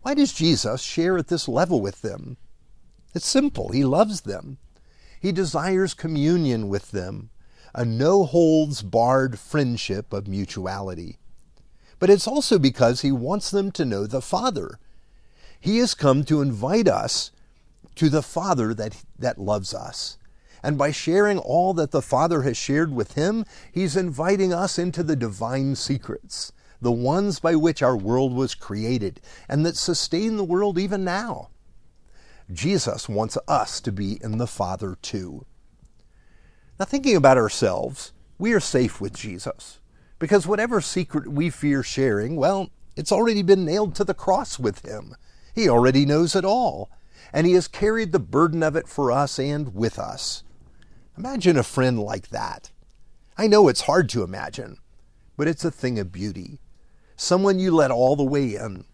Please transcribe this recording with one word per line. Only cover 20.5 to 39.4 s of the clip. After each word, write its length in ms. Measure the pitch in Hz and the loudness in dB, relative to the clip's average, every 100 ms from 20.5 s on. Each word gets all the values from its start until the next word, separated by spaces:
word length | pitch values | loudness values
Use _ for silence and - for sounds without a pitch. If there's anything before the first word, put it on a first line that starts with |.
| - | -8
And 160 | - 143 | -4 0
by 140 | 143 | -2
sharing 460 | 147 - 185 208 196 | -2 0 2 2 0
all 360 | - 156 185 | 0 0 2
that 160 | 170 147 | 0 0
the 100 | 147 | -2
Father 400 | - 131 165 160 | 0 2 2 2
has 160 | 131 117 | 0 -2
shared 360 | - 143 165 | 0 0 0
with 200 | 127 104 | -2 -4
him, 320 | - 170 220 214 - - | -2 -2 -2 -6 -14 -8
he's 240 | 170 185 | -4 -2
inviting 560 | 170 180 135 170 196 190 | 0 -2 -2 0 2 2
us 260 | 170 190 - | 0 -2 -2
into 260 | 175 170 | -4 -2
the 120 | 160 | -2
divine 600 | 151 117 98 113 135 135 | -2 -4 -4 -4 -2 -2
secrets, 760 | 135 - 135 - - - - - - - - | -4 -4 -4 -6 -12 -12 -12 -12 -16 -20 -4
the 100 | 120 | 0
ones 480 | 120 123 175 202 165 | 0 0 0 0 0
by 160 | 165 | 0
which 260 | 160 165 151 | 2 2 2
our 140 | 131 | 0
world 380 | 120 98 123 135 | 0 0 0 0
was 220 | 123 131 | 0 -4
created 680 | - - 101 110 123 98 - - - - | -4 -8 -6 -2 -2 -4 -10 -20 -20 -4
and 180 | 143 | -2
that 120 | 165 160 | -2 -2
sustain 580 | - 165 - 214 226 | -4 -2 -2 -2 -2
the 80 | 214 | -2
world 340 | 180 175 208 175 | 0 0 0 0
even 280 | 196 196 | -2 -2
now. 420 | 185 185 233 - - - - - - _ - - - - - | -2 -4 -6 -10 -14 -20 -20 -20 -20 _ -20 -20 -20 -20 -14
Jesus 560 | 87 156 196 110 - - | -6 0 0 -2 -6 -4
wants 300 | 104 113 - - | -2 -2 -4 0
us 320 | 139 104 - | 0 0 -4
to 120 | 127 | -6
be 280 | 101 98 107 | -4 -6 -6
in 180 | 110 110 | -6 -4
the 80 | 120 | -4
Father 500 | - 92 95 101 92 | -4 -4 -4 -8 -10
too. 440 | - 107 90 67 - _ _ _ - _ _ _ - - - _ _ - | -10 -8 -10 -14 -20 _ _ _ -20 _ _ _ -20 -20 -20 _ _ -8
Now, 60 | |
thinking 320 | 190 277 269 | -4 0 2
about 220 | 190 135 131 | 6 8 6
ourselves, 760 | 107 - 107 90 - 135 - - - - | 4 0 0 0 -6 -10 -18 -20 -20 -6
we 140 | 208 | 0
are 80 | 214 | 0
safe 400 | - 127 123 - | 0 0 0 -2
with 160 | 98 | -10
Jesus, 640 | - 110 90 | -10 -12 -10